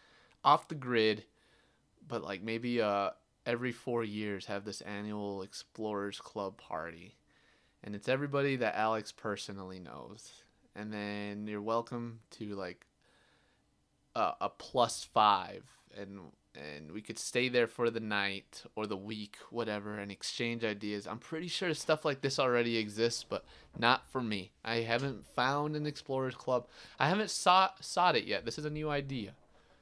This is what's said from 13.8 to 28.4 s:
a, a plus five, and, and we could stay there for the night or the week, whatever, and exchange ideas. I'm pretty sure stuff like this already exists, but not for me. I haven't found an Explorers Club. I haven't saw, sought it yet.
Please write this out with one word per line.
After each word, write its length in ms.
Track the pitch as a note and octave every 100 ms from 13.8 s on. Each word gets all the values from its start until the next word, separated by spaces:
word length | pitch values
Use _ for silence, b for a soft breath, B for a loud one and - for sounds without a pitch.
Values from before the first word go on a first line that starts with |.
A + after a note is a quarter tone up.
| _ _ _ A#2
a, 180 | F#2+ -
a 80 | G2
plus 540 | - - B2+ A2+ -
five, 600 | - A2+ G#2+ G2 F2+ F#2+ - - _ G2+
and, 220 | G2 G2 E2+ - _ -
and 360 | D2 D2 D#2
we 100 | G2
could 180 | G#2+ A2
stay 300 | - B2 B2+
there 180 | B2 A#2
for 220 | - A#2+
the 100 | A2+
night 640 | A2 G#2 G2 G2 - - - -
or 120 | G#2+
the 80 | F#2+
week, 420 | G2+ A2 G#2 - -
whatever, 480 | A#2 A2+ G#2 G#2 G#2
and 140 | G2+
exchange 520 | G2 - - A#2+ A#2
ideas. 440 | A2+ G2+ G#2 G#2 F2+
I'm 120 | A#2
pretty 280 | - D#3+ F3
sure 260 | - F3+
stuff 320 | D#3 - D#3 D#3
like 160 | C3+
this 180 | C#3 C3+
already 380 | C3 A#2+ A#2 A2+
exists, 480 | G#2+ G#2 A#2 - -
but 160 | G2 B B B -
not 300 | A#2 B2+ -
for 120 | C3
me. 300 | A#2 G2+ F#2 _
I 140 | - A#2
haven't 480 | A2+ A#2 C#3 G#2+ -
found 500 | - B2+ C#3+ D3+ D3+
an 100 | D3+
Explorers 500 | C#3+ - C3 C3 B2+
Club. 320 | - B2 - B B -
I 100 | C#3+
haven't 220 | G3 G#3+
saw, 380 | - F#3 F#3 F#3+ -
sought 340 | - - F3+ B2+
it 100 | G2+
yet. 200 | G2